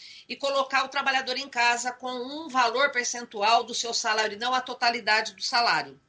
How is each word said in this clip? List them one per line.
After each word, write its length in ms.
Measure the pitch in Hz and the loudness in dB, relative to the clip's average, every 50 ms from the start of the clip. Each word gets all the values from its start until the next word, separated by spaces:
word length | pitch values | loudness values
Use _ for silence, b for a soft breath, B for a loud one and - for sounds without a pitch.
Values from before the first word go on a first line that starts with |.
| B B B B B | B B B B B
E 100 | B 240 | B -10
colocar 480 | 247 - 277 277 277 269 269 - 262 269 | -4 -2 0 2 0 0 2 2 0 0
o 40 | 262 | 0
trabalhador 480 | 269 285 262 277 262 262 262 240 254 | -2 -2 0 2 0 0 0 -2 -4
em 120 | 254 277 285 | -6 -6 -6
casa 440 | - 240 240 240 240 233 233 254 247 | 0 2 4 4 4 2 0 -6 -6
com 180 | - - 254 | -6 -8 -8
um 380 | 254 247 240 262 285 302 330 320 | -6 -6 -8 -8 -8 -10 -8 -4
valor 420 | 247 262 247 226 220 247 285 285 277 | 0 2 2 2 4 2 2 2 2
percentual 720 | 247 240 - - 240 240 - - 214 196 214 233 240 233 | 0 -2 -2 -4 -8 -10 -10 -6 0 2 4 4 4 4
do 100 | 220 240 | 2 -4
seu 180 | - - 233 226 | -6 -4 -2 -2
salário, 420 | - - 233 214 220 220 214 202 | -2 0 0 0 2 0 0 -2
e 40 | 202 | -4
não 160 | 233 247 262 | -2 0 0
a 60 | 254 | 0
totalidade 760 | 247 254 247 - - 240 233 240 208 208 214 220 226 - - | -2 -4 -6 0 0 0 0 0 2 2 2 2 2 0 -6
do 80 | - - | -8 -6
salário 580 | - - 240 240 208 175 156 143 139 135 - _ | -2 0 2 2 4 2 2 0 -4 -10 -20 _